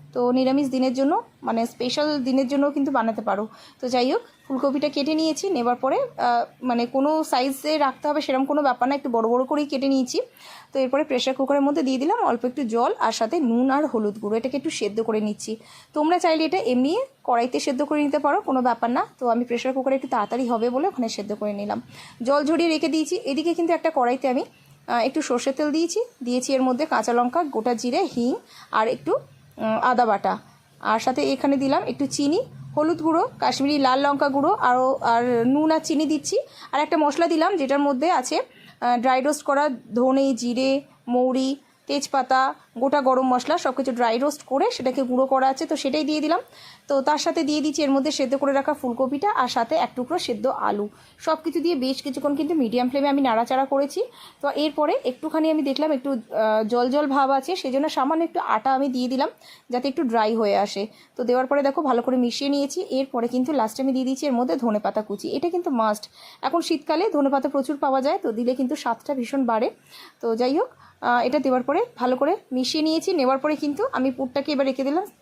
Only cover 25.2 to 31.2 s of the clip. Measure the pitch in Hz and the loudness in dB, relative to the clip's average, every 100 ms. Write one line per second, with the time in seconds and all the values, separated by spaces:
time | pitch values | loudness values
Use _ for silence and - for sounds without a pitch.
25.2 | - 240 269 269 302 302 330 427 494 - | -2 -2 -2 -2 -2 0 -2 -2 -6 -6
26.2 | 240 247 254 269 262 247 311 254 311 240 | -4 -2 0 0 2 0 0 0 2 2
27.2 | 240 339 320 226 233 233 240 294 339 - | 2 0 -2 -2 -2 -2 0 0 0 0
28.2 | 240 381 - - - - 220 - - 480 | 0 -2 -6 -20 -6 -2 0 -2 -2 -4
29.2 | - - - - 220 220 240 240 233 202 | -4 -20 -20 -8 -4 0 2 2 2 2
30.2 | 190 190 - - _ - - 220 - 262 | 0 -4 -8 -20 _ -8 -2 0 0 0